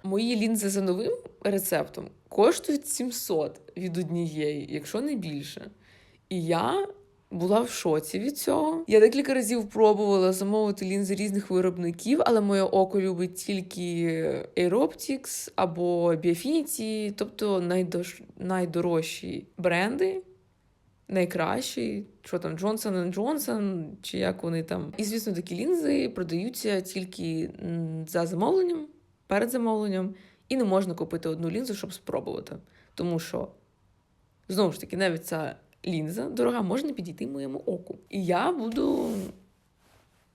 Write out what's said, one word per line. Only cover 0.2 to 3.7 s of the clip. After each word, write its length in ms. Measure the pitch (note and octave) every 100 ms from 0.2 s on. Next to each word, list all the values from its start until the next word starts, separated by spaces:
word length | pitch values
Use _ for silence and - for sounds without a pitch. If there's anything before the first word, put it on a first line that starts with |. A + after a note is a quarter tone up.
| A#3 A3+
лінзи 340 | A3+ A3 G3+
за 120 | G3
новим 320 | F#3+ F3+ B3 A#4+ - -
рецептом 640 | G3+ G3 F#3+ D#3+ D3 - - - _
коштують 580 | - A#3 F4 - C#4+ -
сімсот 760 | - B3 - - D#3+ D3 - -